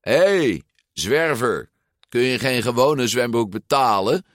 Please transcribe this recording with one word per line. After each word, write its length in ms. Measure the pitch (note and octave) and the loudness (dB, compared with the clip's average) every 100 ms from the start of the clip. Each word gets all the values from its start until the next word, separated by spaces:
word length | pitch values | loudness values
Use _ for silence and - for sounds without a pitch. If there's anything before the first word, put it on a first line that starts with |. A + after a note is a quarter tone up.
Hé, 160 | - B2+ | 0 2
hey, 460 | F#3 G3 D3 E2 - _ _ | 4 2 0 -2 -8 _ _
zwerver, 760 | - E2 C#3+ E3 C3+ A#2+ F2 - _ _ _ _ | -10 -2 0 0 -2 -2 -4 -8 _ _ _ _
kun 120 | A#2+ | -2
je 180 | B2 B2+ | 0 0
geen 240 | B2 B2+ | -2 -2
gewone 440 | A2+ A#2+ C3 D3+ A#2+ | -2 0 2 2 -2
zwembroek 440 | A#2+ A#2+ A#2 A2+ | -2 -2 -2 -2
betalen? 760 | G2 - C#3 C3 G2+ G2 E3 - | -6 -2 0 2 2 0 -2 -4